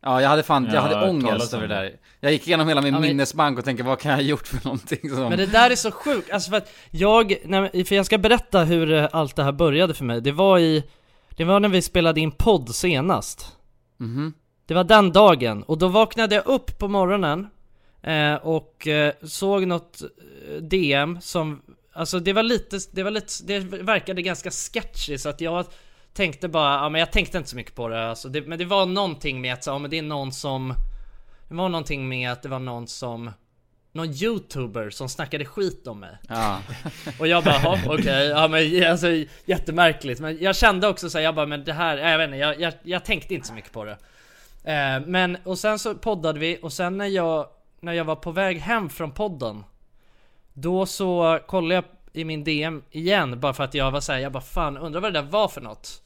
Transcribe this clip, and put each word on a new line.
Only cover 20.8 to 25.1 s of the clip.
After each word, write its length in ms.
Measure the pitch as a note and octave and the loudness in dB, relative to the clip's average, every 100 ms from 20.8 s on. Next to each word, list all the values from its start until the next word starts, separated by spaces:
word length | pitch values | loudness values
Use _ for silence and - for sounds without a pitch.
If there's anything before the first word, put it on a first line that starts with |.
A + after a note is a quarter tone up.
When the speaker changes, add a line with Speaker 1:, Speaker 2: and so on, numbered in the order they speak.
| D3+ | 2
Speaker 3:
M 260 | C#3 C#3+ F3 | 2 0 -4
som, 400 | - F3+ D#3 C#3+ - - _ | -6 -4 -4 -6 -14 -20 _
alltså 260 | - E3 F#3 | -10 -4 -2
det 140 | F3 | 0
var 100 | G3 | 0
lite, 360 | A3+ A3+ - G3 - | 2 0 -2 -10 -10
det 100 | F3 | -6
var 80 | F#3+ | -4
lite, 220 | G#3+ G#3+ - F3 | -4 -8 -12 -6
det 120 | G3+ | -6
verkade 640 | F#3 F#3+ F#3 G#3 - F#3 | -6 -8 0 -2 0 -6
ganska 280 | F3+ F3 - | -4 -6 -8
sketchy, 680 | - - A#3 - - - | -10 -6 -8 -6 -8 -6